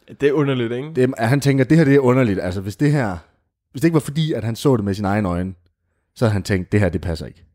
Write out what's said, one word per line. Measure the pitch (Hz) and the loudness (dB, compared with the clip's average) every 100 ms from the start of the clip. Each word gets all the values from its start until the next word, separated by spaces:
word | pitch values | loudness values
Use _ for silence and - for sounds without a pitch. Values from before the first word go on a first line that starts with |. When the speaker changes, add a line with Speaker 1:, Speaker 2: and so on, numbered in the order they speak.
| _ - | _ -4
Speaker 1:
Det | 139 | 0
er | |
underligt, | 147 139 131 113 | 2 0 0 -2
ikke? | 120 151 123 | -4 -6 0
Speaker 2:
det | 127 135 | 0 0
er, | 117 | 0
han | 139 | 0
tænker, | 139 135 | 2 2
"Det | 123 160 | 4 4
her, | 143 | 6
det | 139 | 4
er | |
underligt." | 127 127 120 95 | 4 2 2 0
Altså, | 90 95 | -2 -6
hvis | 98 98 | -8 -4
det | 147 | 0
her, | 147 113 87 - _ _ _ _ | 0 -2 -6 -12 _ _ _ _
hvis | 139 | -2
det | 170 | 0
ikke | |
var | 160 | 0
fordi, | - 143 156 | 0 -4 -2
at | 135 | -2
han | 107 113 | -4 -2
så | 143 123 | 0 2
det | 101 | 0
med | |
sine | 98 98 | -2 -2
egne | 104 98 | -2 -2
øjne, | 87 92 90 _ _ _ _ _ - | -2 -4 -8 _ _ _ _ _ -2
så | 117 | 0
havde | |
han | 101 | 0
tænkt, | - 98 87 | 0 -2 0
"Det | 104 | 2
her, | 95 | 2
det | 82 | 0
passer | 92 80 - | -4 -6 -10
ikke." | - _ | -16 _